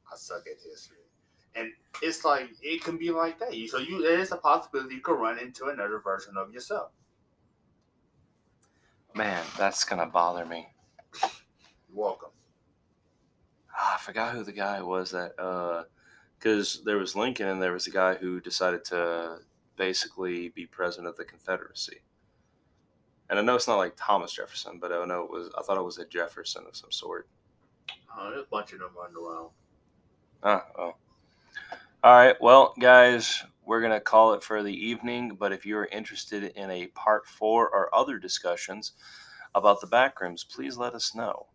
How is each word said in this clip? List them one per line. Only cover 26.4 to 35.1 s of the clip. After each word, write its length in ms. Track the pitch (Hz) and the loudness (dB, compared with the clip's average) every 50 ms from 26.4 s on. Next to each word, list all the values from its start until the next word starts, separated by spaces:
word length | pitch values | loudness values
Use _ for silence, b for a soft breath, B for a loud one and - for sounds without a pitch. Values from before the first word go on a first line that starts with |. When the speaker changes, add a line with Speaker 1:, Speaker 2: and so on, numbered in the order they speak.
| 82 - - 87 87 | -12 -12 -12 -12 -12
Speaker 2:
of 100 | 87 - | -16 -20
some 140 | - - - - | -20 -14 -10 -10
sort. 360 | - - - 87 87 - _ _ _ _ _ _ _ _ _ _ _ - - - - _ - 117 | -10 -8 -10 -12 -12 -14 _ _ _ _ _ _ _ _ _ _ _ -20 -20 -20 -20 _ -20 -16
Speaker 1:
Oh, 140 | 101 98 104 | -14 -12 -12
there's 140 | 123 139 139 | -12 -12 -10
a 40 | - | -8
bunch 240 | 113 104 101 - 95 | -8 -8 -8 -8 -14
of 80 | 92 | -16
them 100 | 92 90 90 | -16 -16 -14
running 200 | 87 87 87 85 | -14 -16 -16 -14
around. 340 | 82 85 85 82 82 82 82 _ _ _ _ _ _ _ _ _ _ _ _ _ _ _ _ _ - - | -14 -14 -12 -12 -14 -14 -16 _ _ _ _ _ _ _ _ _ _ _ _ _ _ _ _ _ -4 0
Speaker 2:
Ah, 240 | - 104 90 - - - - | 2 2 2 0 -6 -10 -8
oh. 160 | 87 85 - _ _ _ _ _ _ _ B B B B B B B B B B B B B - - | -8 -8 -8 _ _ _ _ _ _ _ B B B B B B B B B B B B B 6 10
All 120 | 120 123 | 12 12
right, 260 | 123 123 127 - - | 12 12 10 8 8
well, 340 | 117 120 127 135 131 - - - | 8 10 12 12 12 10 4 4
guys, 640 | 120 123 127 127 123 123 123 117 113 - - - - - _ _ - | 8 10 12 12 12 10 8 4 0 -2 -4 -6 -6 -12 _ _ -6
we're 160 | - 110 113 117 | -2 -2 0 2
gonna 180 | 113 110 104 | 2 0 0
call 320 | 107 - - 110 110 113 107 | 0 4 8 8 8 8 6
it 80 | 101 - | 2 -2
for 200 | - 110 107 104 | -4 -4 -4 -2
the 100 | 101 98 | -4 -6
evening, 600 | - 104 113 117 - - 120 | -6 -4 -6 -6 -6 -6 -6